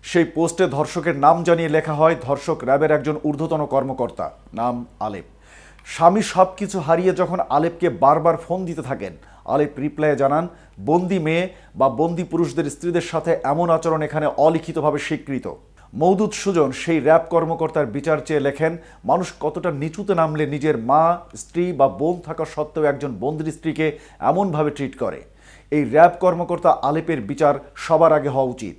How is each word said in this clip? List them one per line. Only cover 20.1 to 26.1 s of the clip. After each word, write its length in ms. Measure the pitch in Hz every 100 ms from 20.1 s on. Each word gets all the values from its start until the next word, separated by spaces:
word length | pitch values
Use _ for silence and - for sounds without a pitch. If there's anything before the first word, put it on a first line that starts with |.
| 175
নামলে 300 | 160 151 151
নিজের 320 | 143 151 131
মা, 400 | 113 147 165 175 - -
স্ত্রী 380 | - 170 180
বা 140 | 151 139
বোন 340 | 127 151 180
থাকা 240 | 151 160 156
সত্ত্বেও 380 | - 151 -
একজন 320 | 147 135 143 107
বন্দির 320 | 127 156 156
স্ত্রীকে 480 | 156 160 143 156 143 - -
এমনভাবে 520 | - 170 196 151 151
ট্রিট 260 | 147 139 -
করে? 240 | 110 69 - _ - - _
এই 120 | 147
র্যাব 280 | 135 147 175